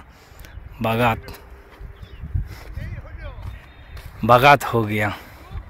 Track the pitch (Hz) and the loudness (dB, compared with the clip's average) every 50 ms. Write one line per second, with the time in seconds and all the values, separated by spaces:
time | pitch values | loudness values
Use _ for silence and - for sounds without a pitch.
0 | - - - - - - - - - - - - - - - - 113 110 113 113 | -4 -12 -20 -20 -20 -20 -20 -20 -20 -18 -18 -18 -18 -16 -8 -4 -2 0 2 2
1 | 123 - 131 - - - - - - - - - - - - - - - - - | 2 2 2 0 -6 -12 -16 -18 -20 -20 -20 -20 -20 -20 -20 -18 -18 -18 -16 -18
2 | - - - - - - - - - - - - - - - - - - - - | -18 -18 -16 -14 -8 -4 -4 -4 -4 -6 -10 -16 -16 -14 -12 -12 -10 -10 -10 -12
3 | - - - - - - - - - - - - - - - - - - - - | -12 -14 -14 -14 -14 -14 -14 -12 -14 -14 -14 -16 -18 -20 -20 -20 -20 -18 -18 -16
4 | - - - - - 110 120 123 131 143 143 123 - - - 117 110 104 107 107 | -16 -16 -8 -2 6 6 8 10 10 8 8 8 6 2 0 0 0 0 0 0
5 | 107 107 - - - - - - - - - - - - | 0 -2 -2 -6 -12 -16 -20 -20 -18 -14 -14 -14 -14 -14